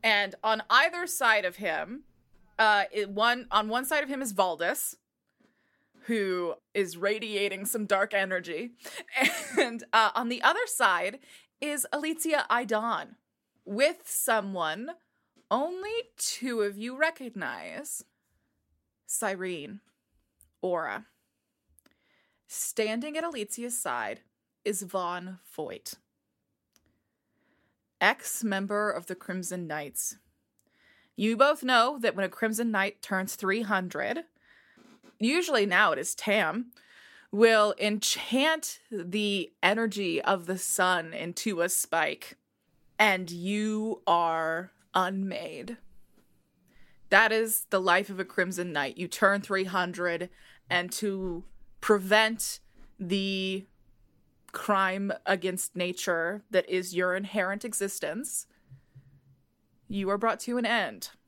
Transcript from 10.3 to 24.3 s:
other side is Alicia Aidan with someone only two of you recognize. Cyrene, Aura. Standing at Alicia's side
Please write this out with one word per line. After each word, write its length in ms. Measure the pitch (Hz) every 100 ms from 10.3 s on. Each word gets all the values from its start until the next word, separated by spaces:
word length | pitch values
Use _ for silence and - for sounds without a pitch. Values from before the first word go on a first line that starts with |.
| 247
other 240 | 262 359 494
side 540 | - 220 175 180 254 - - _ _
is 260 | 294 294 -
Alicia 540 | 285 311 320 320 294 -
Aidan 640 | 240 240 214 233 180 151 - _ _ _ _
with 380 | - 202 285 339
someone 840 | - - - 269 202 190 160 165 269 339 _ _ _ _ _
only 420 | 226 311 370 403 453 480 -
two 420 | - - 254 233
of 160 | 202 202
you 220 | 233 262
recognize. 1040 | 320 320 254 202 143 107 82 82 302 - - _ _ _ _ _ _ _ _ _ -
Cyrene, 720 | - 214 190 185 175 139 202 _ _ _ _ _ _ _ _
Aura. 460 | 185 175 151 101 220 _ _ _ _ _ _ _ _ _ _ _ _ _ _
Standing 680 | - - - 214 226 294 302
at 80 |
Alicia's 560 | 339 285 208 - 240 240
side 400 | 165 123 107 107 _